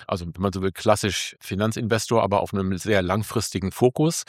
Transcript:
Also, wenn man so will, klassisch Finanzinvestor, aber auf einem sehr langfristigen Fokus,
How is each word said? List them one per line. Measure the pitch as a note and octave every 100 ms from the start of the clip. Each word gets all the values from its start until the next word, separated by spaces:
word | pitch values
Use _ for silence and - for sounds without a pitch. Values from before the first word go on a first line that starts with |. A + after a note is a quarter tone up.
| -
Also, | F2+
wenn | E2+ D#2+
man | G2
so | F#2
will, | F#2+
klassisch | - A2 G#2 G#2 - - -
Finanzinvestor, | - F#2+ G#3+ - A2 A2 - A#2
aber | G2 G2
auf | F2+
einem | G2 F#2+ F#2
sehr | - G2+
langfristigen | F2+ G#2 G#2 A#2 - F#2 F#2
Fokus, | - B2 - D#3 -